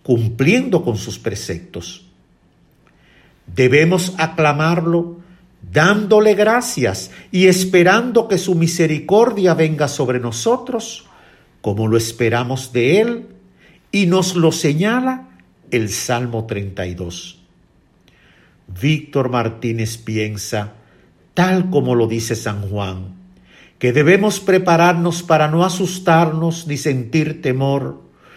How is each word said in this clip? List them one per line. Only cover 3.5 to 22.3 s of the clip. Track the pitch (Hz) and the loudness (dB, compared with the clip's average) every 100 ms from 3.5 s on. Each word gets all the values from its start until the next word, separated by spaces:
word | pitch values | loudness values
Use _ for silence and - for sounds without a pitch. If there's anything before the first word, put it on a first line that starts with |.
| 90 127 147 165 180 - - | 0 4 4 4 2 -2 -4
aclamarlo, | 160 - 151 143 160 170 165 170 170 - - - _ _ 90 | -4 0 0 2 0 0 0 0 -2 -8 -20 -20 _ _ -4
dándole | 113 175 208 208 214 214 | 2 4 2 4 4 6
gracias | 202 208 240 240 - 113 95 - - - | 4 2 2 -2 -2 -2 -2 -8 -18 -6
y | 180 185 | 4 4
esperando | 185 185 180 175 214 247 233 226 | 4 4 4 4 4 2 0 2
que | 190 | 0
su | 185 165 | 0 0
misericordia | 165 - 160 147 - 208 240 202 185 | 0 2 0 0 2 4 4 4 2
venga | 156 160 151 143 | 4 2 0 -2
sobre | - 127 123 | -2 -2 -2
nosotros, | 123 113 226 247 240 240 - - - _ _ _ _ _ | -4 -4 -2 -2 -2 -8 -8 -14 -20 _ _ _ _ _
como | 107 101 110 | -6 -2 0
lo | 113 | 0
esperamos | 113 - 117 120 123 131 - | 0 -2 -2 0 -2 -6 -4
de | 123 123 190 | -2 2 2
Él, | 233 233 - - _ _ _ _ _ | 2 -2 -10 -20 _ _ _ _ _
y | 202 180 | 0 2
nos | 185 180 175 | 2 0 2
lo | 160 | 2
señala | - 151 151 208 247 262 262 - - _ _ - | 2 0 0 0 0 -2 -4 -10 -20 _ _ -6
el | 123 104 | -4 -4
Salmo | - - 120 123 113 110 | -6 -4 -4 -4 -6 -6
treinta | 101 98 90 90 | -8 -8 -8 -8
y | 87 | -8
dos. | 87 - - - _ _ _ _ _ _ _ _ _ _ _ _ - 90 | -10 -12 -16 -20 _ _ _ _ _ _ _ _ _ _ _ _ -18 -4
Víctor | 143 151 - 139 127 | -2 -2 -2 -4 -2
Martínez | 120 113 - 117 113 110 - | -2 -4 -4 -6 -4 -6 -8
piensa, | - 107 107 104 - 110 104 - _ _ _ _ _ | -8 -4 -4 -6 -6 -6 -6 -12 _ _ _ _ _
tal | - 185 185 180 | -2 2 2 0
como | 156 127 120 | 0 2 2
lo | 113 | 0
dice | 113 110 | -2 -4